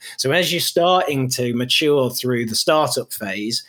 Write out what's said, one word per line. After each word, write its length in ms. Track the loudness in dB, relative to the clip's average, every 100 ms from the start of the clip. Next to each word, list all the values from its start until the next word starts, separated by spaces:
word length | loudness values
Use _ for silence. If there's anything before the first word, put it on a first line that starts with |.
| -14 -6
So 160 | 0
as 180 | 0 0
you're 100 | -2
starting 680 | 0 2 4 4 2 -2 -2
to 240 | -2 -2
mature 540 | -2 0 2 4 4 2
through 380 | -2 -2 -2 -2
the 100 | -2
startup 560 | 2 2 2 -2 -6
phase 520 | -8 -6 -6 -4 -6